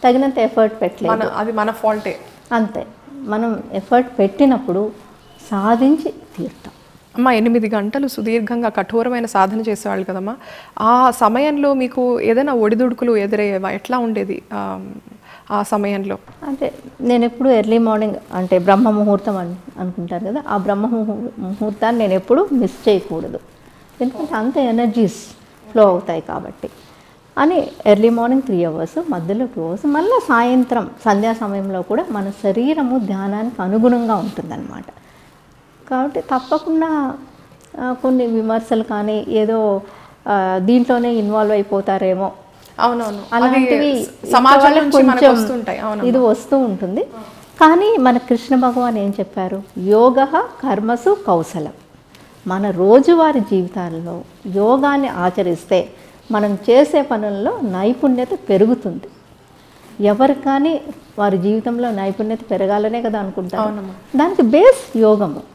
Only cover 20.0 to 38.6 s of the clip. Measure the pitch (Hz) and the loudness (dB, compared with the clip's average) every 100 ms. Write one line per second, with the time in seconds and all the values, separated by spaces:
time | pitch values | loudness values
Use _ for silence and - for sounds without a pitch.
20 | 175 175 196 254 294 202 190 202 220 233 | -8 -8 -6 -8 -4 -4 -2 -2 -2 -2
21 | 214 214 240 - 185 202 214 208 226 233 | -4 -6 -8 -10 -10 -6 -6 -2 -2 0
22 | 214 190 185 262 392 277 190 - - 202 | 0 0 2 0 2 0 -2 -2 0 0
23 | - 160 - - - - - - - - | 0 -8 -8 -12 -16 -20 -20 -20 -20 -6
24 | 247 - 302 233 220 285 254 226 240 214 | -6 -6 -6 -4 -2 -2 0 0 0 2
25 | 208 - - - - _ 214 214 208 180 | 0 -2 -18 -20 -20 _ -6 4 4 4
26 | 180 165 160 160 - - - - - - | -2 -6 -6 -10 -10 -14 -16 -16 -20 -20
27 | - _ _ - 294 349 - - - 208 | -20 _ _ 0 0 2 -2 -4 2 4
28 | 226 233 240 262 262 190 170 156 165 - | 4 2 0 0 0 -2 -2 -2 -6 -6
29 | 339 190 165 208 254 - 165 185 302 285 | -6 -6 -4 -4 -4 -6 -6 -4 -2 0
30 | 370 494 - 240 240 254 247 247 190 - | 0 0 2 2 2 2 2 -2 -4 -4
31 | - 202 220 226 220 196 196 190 175 220 | 0 2 2 -2 -4 -4 -4 -6 -2 -4
32 | 359 214 196 202 208 196 254 311 262 254 | -2 -6 -6 -4 -2 0 0 0 0 -2
33 | 196 190 196 202 226 247 185 214 240 240 | -2 -4 -4 -4 -6 -4 -2 2 4 2
34 | 233 214 - - - - - - - - | 0 -2 -4 -8 -10 -10 -12 -14 -18 -20
35 | - - - _ _ _ _ _ - 262 | -20 -20 -20 _ _ _ _ _ -6 -2
36 | 277 302 - 262 262 311 - 320 320 311 | -2 -4 -4 -4 -2 -4 0 -2 0 -2
37 | 269 - - - - - - - 247 254 | -2 -6 -16 -20 -20 -20 -20 -10 -6 -4
38 | 262 254 240 226 220 226 | 0 0 2 0 0 -2